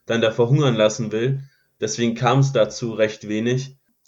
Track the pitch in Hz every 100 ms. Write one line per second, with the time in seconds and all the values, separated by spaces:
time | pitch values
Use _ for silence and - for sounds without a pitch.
0 | - 117 113 110 117 143 139 110 107 -
1 | 107 107 127 139 - _ _ _ 110 -
2 | 117 113 123 135 135 117 107 - 117 107
3 | 107 104 104 107 117 127 135 - _ _